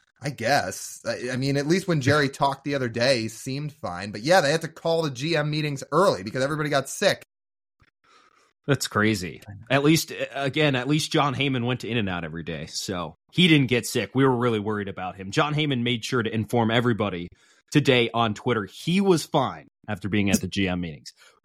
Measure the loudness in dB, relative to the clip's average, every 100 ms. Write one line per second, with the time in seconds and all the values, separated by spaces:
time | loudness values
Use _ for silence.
0 | _ _ -8 -4 2 2 0 -6 -12 -8
1 | -6 -6 -4 -2 0 0 2 2 2 0
2 | 4 4 2 0 -2 0 -4 -2 -2 2
3 | 2 2 -2 -8 -8 -8 -8 -8 -8 -8
4 | -8 -4 4 4 4 0 -4 -6 0 0
5 | 0 -4 -2 0 0 -2 -2 -6 -2 2
6 | 4 2 -2 -2 -2 -2 0 -2 -2 0
7 | 0 0 -6 _ _ _ _ _ _ _
8 | _ _ _ _ _ _ -2 -2 -2 0
9 | 0 0 -4 -10 -16 -14 -2 2 4 4
10 | 0 -8 -8 -6 -4 0 0 0 0 0
11 | 0 0 0 0 -2 0 -2 -2 -2 -2
12 | -2 -4 -6 -8 -8 -8 -8 -8 -6 -6
13 | -8 -12 _ 2 6 6 4 0 0 -4
14 | -2 2 2 4 2 0 -2 -4 -6 -8
15 | -10 -10 -4 0 0 0 0 0 0 -2
16 | -2 -2 0 -2 0 2 2 2 2 0
17 | -2 -4 -10 -14 _ _ _ 2 4 4
18 | 2 0 0 -2 -2 -2 -4 -6 0 2
19 | 4 2 2 0 0 -4 -16 _ -10 -8
20 | -2 0 2 0 -2 -2 -2 -2 -6 -10
21 | -18 -20 -20 _